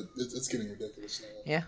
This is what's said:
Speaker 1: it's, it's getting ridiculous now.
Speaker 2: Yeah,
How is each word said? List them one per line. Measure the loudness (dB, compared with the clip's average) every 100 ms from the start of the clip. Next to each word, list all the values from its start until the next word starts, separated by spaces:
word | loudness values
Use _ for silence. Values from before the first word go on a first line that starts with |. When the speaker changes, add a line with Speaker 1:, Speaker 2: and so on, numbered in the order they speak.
| -2 -2
Speaker 1:
it's, | -2
it's | 0 2
getting | 2 0
ridiculous | -2 -4 -6 -6 -6
now. | -6 -6 4
Speaker 2:
Yeah, | 4